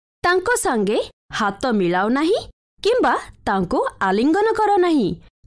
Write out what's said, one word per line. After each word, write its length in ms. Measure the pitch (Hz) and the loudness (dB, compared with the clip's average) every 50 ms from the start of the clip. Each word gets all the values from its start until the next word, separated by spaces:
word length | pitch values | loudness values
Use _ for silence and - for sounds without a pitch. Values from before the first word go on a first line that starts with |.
| _ _ _ _ - | _ _ _ _ 0
ତାଙ୍କ 240 | 359 359 381 370 466 480 - - | 0 0 0 0 0 0 0 0
ସାଙ୍ଗେ 340 | 392 269 220 208 185 220 370 - - - _ _ - - - | 0 0 0 0 0 0 -2 -2 -4 -10 _ _ -10 -6 -4
ହାତ 240 | 226 202 196 - - 262 233 208 | -4 -4 -4 -4 -2 -2 0 0
ମିଳାଅ 280 | 185 170 175 180 196 214 247 269 | 0 0 0 0 0 0 0 0
ନାହିଁ 220 | 311 320 415 640 - - - _ _ _ _ _ - | 0 0 0 -2 -4 -8 -16 _ _ _ _ _ -2
କିମ୍ବା 300 | 392 480 508 359 254 262 - - - - - - 240 | 0 2 2 2 2 0 -2 -4 -10 -18 -10 -4 -2
ତାଙ୍କୁ 320 | 208 190 185 175 - 294 508 523 - - 202 190 | -2 -2 -2 -2 -2 -2 -2 -2 -4 -4 -2 0
ଆଲିଙ୍ଗନ 400 | 185 208 240 294 320 392 415 453 440 440 | 0 2 2 2 2 2 2 0 0 0
କର 120 | 427 403 403 392 359 | 0 2 2 2 2
ନାହିଁ, 240 | 349 320 285 214 - 170 165 - - - _ _ | 2 2 2 0 -2 -4 -6 -12 -18 -20 _ _